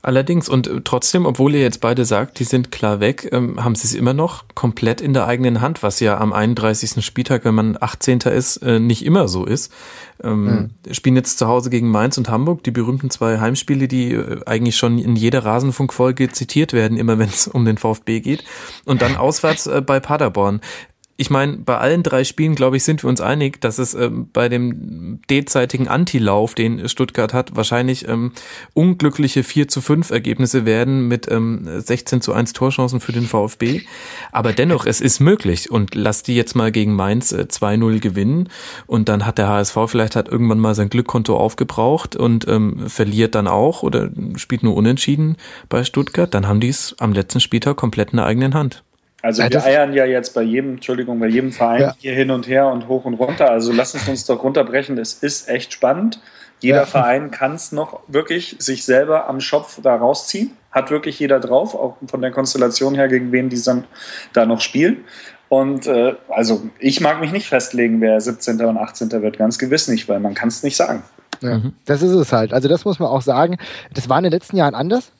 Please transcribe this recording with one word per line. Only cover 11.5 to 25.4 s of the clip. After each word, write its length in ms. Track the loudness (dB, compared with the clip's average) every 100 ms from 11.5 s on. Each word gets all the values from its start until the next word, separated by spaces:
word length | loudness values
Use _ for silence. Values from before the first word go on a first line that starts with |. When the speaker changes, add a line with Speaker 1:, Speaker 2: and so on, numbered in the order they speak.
| 2 2
Speaker 1:
gegen 180 | 0 2
Mainz 300 | 2 2 0
und 100 | -2
Hamburg, 340 | 0 0 0
die 80 | -2
berühmten 380 | -2 -2 -2 -4
zwei 300 | -2 0 2
Heimspiele, 480 | 0 -2 -2 0 0
die, 240 | 0 0
äh, 280 | -2 -4 -8 -4
eigentlich 320 | 0 0 0
schon 220 | 0 0
in 160 | 2 2
jeder 280 | 2 2
Rasenfunkfolge 880 | 2 0 0 0 -4 2 0 2 -2
zitiert 420 | -2 -2 0 2
werden, 280 | 2 2 0
immer 180 | 2 2
<laughs> 0 |
wenn's 300 | 2 0 -2
um 180 | 2 2
den 140 | 2
V 140 | 0
F 80 | -2
B 160 | -2 -4
geht. 240 | -2 -4 -6 -18 -18 -14 -2
Und 160 | 2
dann 160 | 2 2
auswärts, 480 | 0 2 0 0 -2
äh, 160 | -2
bei 180 | 0 -2
Paderborn. 640 | 0 0 0 2 0 0 -8 -18 -20 _ _ -8
Ich 120 | 0
mein, 340 | 0 0 -2
bei 140 | -2 0
allen 260 | 2 2
drei 220 | 2 0 -2
Spielen, 300 | 0 0 2
glaub 180 | 2
ich, 100 | 2
sind 180 | 0 0
wir 80 | 0
uns 120 | 0
einig, 400 | 0 0 -2 -2
dass 160 | -4 -2
es, 140 | -4
ähm, 340 | -2 -2 -4 -4
bei 160 | 0 0
dem 720 | 0 -2 -6 -10 -12 -12 -12 -2
derzeitigen 580 | 0